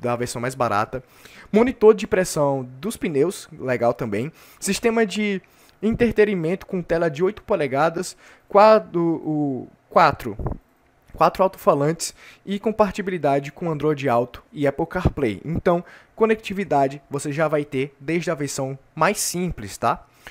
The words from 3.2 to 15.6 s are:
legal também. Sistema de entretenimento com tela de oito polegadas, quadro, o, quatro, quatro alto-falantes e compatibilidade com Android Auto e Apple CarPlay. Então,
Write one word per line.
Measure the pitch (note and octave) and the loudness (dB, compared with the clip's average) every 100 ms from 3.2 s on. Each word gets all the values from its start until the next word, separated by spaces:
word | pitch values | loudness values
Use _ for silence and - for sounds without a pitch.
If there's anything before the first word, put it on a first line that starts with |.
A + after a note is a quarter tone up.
| E3 - - | 0 -2 -14
legal | D#3 C3 B2 A#2+ | -10 -4 0 0
também. | B2+ B2 G2+ C#3 - - - | 0 -2 -4 -6 -10 -20 -10
Sistema | - F#3+ A#3 A3+ A3 | -4 0 0 2 0
de | F#3+ G#3 F#3+ - _ _ - | 0 -2 -2 -8 _ _ -4
entretenimento | G#3+ A3+ A#3+ G#3 G#3 F#3+ D#3+ F#3 - | -2 2 2 4 2 2 -2 -4 -4
com | F#3 | -6
tela | E3+ E3+ E3+ | -2 0 0
de | C#3+ | 0
oito | F#3 G#3+ | -2 -2
polegadas, | - G3 C#3+ C3+ E3 E3 F#3 - - - - | -4 -2 0 2 0 0 -8 -12 -20 -20 2
quadro, | G3+ G#3+ A3 F3 F3 E3+ D#3+ | 6 8 8 4 -2 0 0
o, | - D3+ D3 B2+ - _ - | -2 -2 -2 -4 -8 _ 0
quatro, | G3 D#3+ - A#2 G2+ - - _ _ _ _ _ | 4 4 2 -6 -6 -8 -10 _ _ _ _ _
quatro | - E3 - | 2 2 2
alto-falantes | F#3+ - - D3+ C#3+ E3+ - - - - | -2 0 0 2 2 -2 -6 -12 -20 -14
e | - G3+ | -8 -4
compatibilidade | A3+ G#3+ G#3 F#3 F#3+ F3+ C#3+ C#3+ C#3+ | -2 0 0 -2 -6 -2 0 0 -2
com | - E3+ | -8 -6
Android | D3+ D3+ C#3+ C#3 | -2 -2 0 0
Auto | A#2+ B2+ - - | 0 0 -6 -14
e | - C#3 | -4 -2
Apple | C#3 E3 | -2 -4
CarPlay. | F#3 C#3+ - B2 F#2+ C#3 | 0 -2 0 -4 -4 -6
Então, | E3 | -2